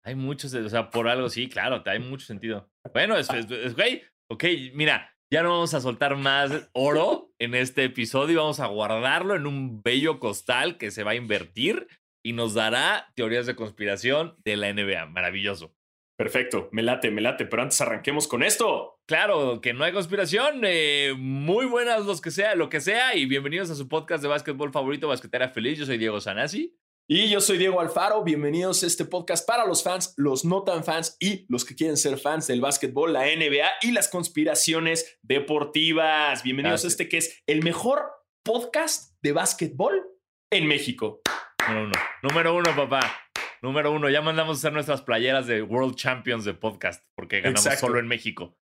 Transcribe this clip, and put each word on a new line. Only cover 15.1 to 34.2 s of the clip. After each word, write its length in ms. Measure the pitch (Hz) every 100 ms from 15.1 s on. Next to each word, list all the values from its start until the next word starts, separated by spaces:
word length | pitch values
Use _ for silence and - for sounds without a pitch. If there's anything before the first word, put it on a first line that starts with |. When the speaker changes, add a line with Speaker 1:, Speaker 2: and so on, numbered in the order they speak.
| 90 90 98 101 95 80 _ _ _ _ -
Speaker 2:
Perfecto, 500 | 110 127 127 113 -
me 100 | 110
late, 280 | 117 127 120
me 100 | 104
late, 240 | 117 135 107
pero 160 | 113
antes 180 | 131 -
arranquemos 480 | 123 107 - 147 147
con 140 | 120
esto. 580 | 165 - 220 - - _ -
Speaker 1:
Claro, 520 | 156 202 175 135 117
que 120 | 123
no 100 | 120
hay 80 | 160
conspiración. 680 | 190 165 202 170 202 277 277
Eh, 500 | 208 170 151 143 139 135
muy 500 | 131 135 151 208 254
buenas 380 | 240 240 226 202
los 140 | 175
que 100 | 170
sea, 240 | 170 208
lo 140 | 185 147
que 120 | 156
sea, 360 | 143 220 254 208
y 100 | 135
bienvenidos 440 | 139 139 170 185
a 40 |
su 140 | 147 131
podcast 340 | 156 156 165
de 60 | 143
básquetbol 420 | 147 147 135 147
favorito, 360 | 143 135 143 151
Basquetera 400 | 127 - 127 127
Feliz. 300 | - 117 156
Yo 80 | 139
soy 120 | 120
Diego 220 | 110 104
Sanasi. 560 | 101 98 147 208 339 _ _ _ -
Speaker 2:
Y 200 | 160 214
yo 120 | 202
soy 180 | 196 180
Diego 220 | 185 180
Alfaro. 420 | 165 - 196 214
Bienvenidos 640 | 170 151 147 160 180 175
a 20 | 175
este 180 | -
podcast 400 | 160 180 175 170 -
para 200 | 240 208
los 160 | 165
fans, 320 | 185 185 - -
los 280 | 143 131
no 180 | 170 190
tan 220 | 190 170
fans 320 | 156 160 165 -
y 260 | 185 190 -
los 160 | 123
que 100 | -
quieren 220 | 123 160 147
ser 200 | 143 131
fans 280 | 143 156 151
del 140 | 123
básquetbol, 520 | 135 135 131 123 165
la 160 | 135 139
N 200 | 160 156
B 120 | 139
A 60 | 165 -
y 80 | 226
las 180 | 233 -
conspiraciones 1080 | 180